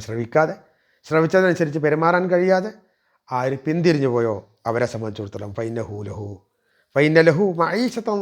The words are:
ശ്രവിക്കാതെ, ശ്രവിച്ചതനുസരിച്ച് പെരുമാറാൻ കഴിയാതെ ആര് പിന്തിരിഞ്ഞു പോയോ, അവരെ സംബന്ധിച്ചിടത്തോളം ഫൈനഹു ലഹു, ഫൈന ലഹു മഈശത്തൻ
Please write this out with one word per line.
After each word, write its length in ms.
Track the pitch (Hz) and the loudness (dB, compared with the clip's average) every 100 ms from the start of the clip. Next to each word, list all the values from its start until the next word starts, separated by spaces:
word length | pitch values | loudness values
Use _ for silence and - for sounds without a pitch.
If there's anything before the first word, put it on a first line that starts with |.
| 107 | -8
ശ്രവിക്കാതെ, 500 | 113 117 151 160 196 _ _ _ _ - | -8 -2 0 0 -2 _ _ _ _ -2
ശ്രവിച്ചതനുസരിച്ച് 720 | 156 160 190 185 175 156 151 | 0 4 4 4 2 -2 0
പെരുമാറാൻ 400 | 147 156 165 180 180 | 0 2 2 2 2
കഴിയാതെ 400 | 180 185 185 214 - _ _ _ _ _ | 2 2 2 0 -12 _ _ _ _ _
ആര് 280 | 127 131 139 | -4 -4 -4
പിന്തിരിഞ്ഞു 460 | 156 165 170 151 135 | -4 0 2 2 2
പോയോ, 200 | 120 117 101 - _ 117 | 0 0 -4 -10 _ -4
അവരെ 200 | 117 120 | -2 -2
സംബന്ധിച്ചിടത്തോളം 580 | 110 110 104 101 98 104 | -4 -8 -10 -10 -12 -12
ഫൈനഹു 420 | 98 113 117 101 101 101 | -8 -6 -6 -8 -10 -10
ലഹു, 200 | 95 101 98 _ _ _ _ _ 139 | -12 -12 -14 _ _ _ _ _ 0
ഫൈന 240 | 151 160 165 | 4 6 6
ലഹു 160 | 151 202 165 | 4 0 0
മഈശത്തൻ 600 | 160 196 247 240 226 202 | -2 0 -2 -4 -6 -4